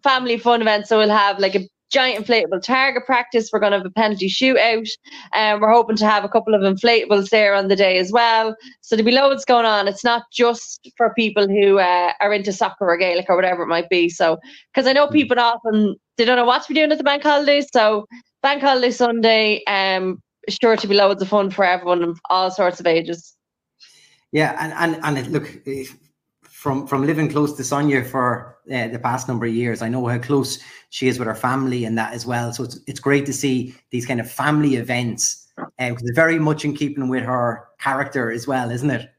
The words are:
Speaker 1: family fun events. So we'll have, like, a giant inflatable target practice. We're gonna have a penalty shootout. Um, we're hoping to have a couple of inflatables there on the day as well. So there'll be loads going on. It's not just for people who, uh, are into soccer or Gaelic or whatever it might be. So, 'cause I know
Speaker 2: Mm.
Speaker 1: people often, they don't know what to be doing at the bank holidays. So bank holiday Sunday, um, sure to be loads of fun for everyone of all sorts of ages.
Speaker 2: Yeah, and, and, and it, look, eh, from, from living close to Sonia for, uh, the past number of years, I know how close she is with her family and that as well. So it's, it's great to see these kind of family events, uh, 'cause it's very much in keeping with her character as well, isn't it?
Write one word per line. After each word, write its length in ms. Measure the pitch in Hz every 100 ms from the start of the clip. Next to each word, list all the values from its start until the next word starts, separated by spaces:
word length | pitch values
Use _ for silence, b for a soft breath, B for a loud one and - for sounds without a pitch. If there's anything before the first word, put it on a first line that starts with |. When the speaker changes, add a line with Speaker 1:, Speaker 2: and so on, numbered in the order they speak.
Speaker 1:
family 340 | 285 262 247 226
fun 220 | 240 233
events. 260 | 220 208 208
So 100 | 220
we'll 100 | 214
have, 300 | 214 202 196
like, 160 | 190 190
a 120 | 185 _ _
giant 340 | 277 254 214
inflatable 380 | 214 233 165 180
target 420 | 180 254 269 247
practice. 460 | 247 254 247 240 220
We're 60 | 214
gonna 200 | 214 202
have 80 | 185
a 40 |
penalty 380 | 202 220 196 190
shootout. 600 | - 262 262 226 226 220 - B B B
Um, 260 | - 214 208
we're 120 | 214
hoping 240 | 233 226 214
to 100 | 214
have 160 | 208
a 40 | 196
couple 260 | 226 214
of 60 | 214
inflatables 680 | 196 190 240 226 - 208 196
there 220 | 220 208
on 120 | 202 196
the 80 |
day 240 | 196 196 185
as 140 | 185
well. 420 | 226 233 226 220 220 B B
So 120 | -
there'll 120 | 220 220
be 60 |
loads 320 | 247 277 269
going 220 | - 240 226
on. 220 | 208 196
It's 160 | 196
not 180 | 240 233 -
just 560 | - 233 226 - - 254 _
for 160 | 226
people 340 | 233 214 208 202
who, 300 | 202 202 196
uh, 320 | 180 180 175 -
are 120 | 208
into 200 | 208 196
soccer 360 | 190 202 - 185
or 80 | 170
Gaelic 300 | 185 175 185
or 60 | 180
whatever 260 | 185 175
it 40 | 170
might 200 | 165 170
be. 200 | 180 170
So, 300 | 170 170 165 B B B
'cause 140 | - 262
I 60 |
know 160 | 262 285
Speaker 2:
Mm. 40 |
Speaker 1:
people 280 | 294 240 247
often, 560 | 233 233 233 214 208 - _ -
they 80 |
don't 120 | 233 247
know 80 |
what 180 | 240 262
to 60 | -
be 60 |
doing 180 | 302 302
at 60 | 302
the 60 |
bank 180 | 285 285
holidays. 420 | 294 294 294 285 269
So 340 | 247 214 214 214 240 B _
bank 220 | 269 285
holiday 280 | 277 262 247
Sunday, 720 | - 240 233 226 220 214 208 -
um, 540 | 196 190 190 185 - _ _ -
sure 280 | - 240 214
to 100 | 202
be 80 |
loads 280 | 202 202 196
of 60 | 190
fun 220 | 208 196
for 140 | 190
everyone 400 | 190 180 175 175
of 160 | 170 170 -
all 220 | 185 185
sorts 260 | 185 180 180
of 80 | 175
ages. 480 | 165 170 170 - _ _ _ _ _ b b b b b
Speaker 2:
Yeah, 240 | 147 151 -
and, 140 | 160 160 170 160
and, 80 |
and 140 | 151 139
it, 120 | 120
look, 180 | 147 131 - -
eh, 180 | 135 131 - _ _ _ _
from, 440 | _ - 143 135 -
from 200 | 139 143
living 240 | 160 151
close 220 | 147 143 -
to 60 |
Sonia 380 | 127 143 147 135
for, 520 | 123 131 123 117 - _ -
uh, 160 | 131 113
the 100 | 120
past 300 | 120 127 127
number 180 | 117 117
of 80 |
years, 260 | 113 120 113
I 80 | 113
know 180 | 127 123
how 100 | 120
close 400 | 120 143 127 - B B B
she 160 | - 127
is 120 | 120
with 100 | 113
her 60 | 110
family 480 | 127 131 131 123
and 120 | 110 113
that 140 | 110
as 120 | 120 117
well. 260 | 120 120
So 120 | 117
it's, 160 | 127 - -
it's 120 | 127
great 260 | 139 143 139
to 60 |
see 420 | 127 143 127 127 B _
these 160 | 123 120
kind 140 | 123
of 80 | 117
family 440 | - 135 151 147 127
events, 680 | 120 123 120 104 - - _ -
uh, 320 | - - 127
'cause 120 | 120
it's 140 | 120 123
very 220 | 165 165
much 260 | 151 151
in 100 | 147
keeping 340 | 147 147 143 127
with 140 | 127
her 420 | 117 127 120 113 - _
character 520 | 139 135 139 139 113
as 160 | 120 120
well, 240 | 131 120
isn't 200 | 120 143
it? 180 | 120 -